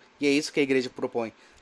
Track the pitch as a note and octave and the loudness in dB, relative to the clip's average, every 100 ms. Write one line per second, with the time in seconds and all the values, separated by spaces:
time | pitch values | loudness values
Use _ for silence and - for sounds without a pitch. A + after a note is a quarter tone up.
0 | - _ C#3+ C#3+ D3+ D#3 C#3 C3+ B2 - | -18 _ 2 2 0 -2 2 2 0 -6
1 | B2+ A#2+ A2 - - - | -6 -4 -6 -10 -20 -4